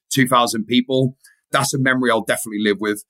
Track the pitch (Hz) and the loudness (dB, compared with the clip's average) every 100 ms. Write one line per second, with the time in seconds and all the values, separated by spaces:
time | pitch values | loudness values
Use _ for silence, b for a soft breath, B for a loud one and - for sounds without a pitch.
0 | - 139 123 123 117 113 110 123 123 131 | -4 0 4 2 2 -2 0 0 2 0
1 | 131 - b b b 139 139 139 131 127 | 0 -4 b b b -2 -2 0 0 2
2 | 123 113 101 120 113 104 107 95 104 104 | 2 0 0 -4 -4 -4 -2 0 -2 -6